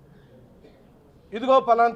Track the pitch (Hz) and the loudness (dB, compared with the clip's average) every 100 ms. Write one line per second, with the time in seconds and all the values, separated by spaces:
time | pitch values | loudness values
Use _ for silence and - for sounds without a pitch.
0 | _ - _ - - _ - _ _ _ | _ -20 _ -20 -20 _ -20 _ _ _
1 | _ _ _ 214 254 262 240 233 233 | _ _ _ -8 0 0 2 0 0